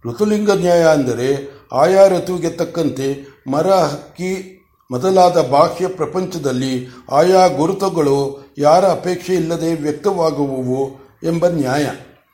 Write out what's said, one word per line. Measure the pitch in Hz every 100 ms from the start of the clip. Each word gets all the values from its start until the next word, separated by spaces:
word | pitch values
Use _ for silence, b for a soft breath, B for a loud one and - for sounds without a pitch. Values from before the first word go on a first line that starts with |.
| 175
ಋತುಲಿಂಗ | 170 214 214 208
ನ್ಯಾಯ | 190 175 175
ಅಂದರೆ | 165 151 127 113 127 139 - B B
ಆಯಾ | 127 160 190 196
ಋತುವಿಗೆ | 180 180 180 160
ತಕ್ಕಂತೆ | 165 165 - 151 127 135 139 B B -
ಮರ, | 143 170
ಹಕ್ಕಿ | 190 156 147 - - 185 190 - - _ _ _
ಮೊದಲಾದ | 127 185 190 180 170 135
ಬಾಹ್ಯ | 147 214 - 180
ಪ್ರಪಂಚದಲ್ಲಿ | - 151 185 185 175 143 127 131 127 127 B B
ಆಯಾ | 135 175 185 185
ಗುರುತುಗಳು | 135 160 190 190 165 143 139 139 - - -
ಯಾರ | 147 170 190
ಅಪೇಕ್ಷೆ | 170 156 175 -
ಇಲ್ಲದೆ | 185 160 165 160
ವ್ಯಕ್ತವಾಗುವುವು | 165 147 147 208 185 160 143 143 131 127 131 135 135 B _
ಎಂಬ | 165 165 175
ನ್ಯಾಯ. | 170 131 139 151 - - _ _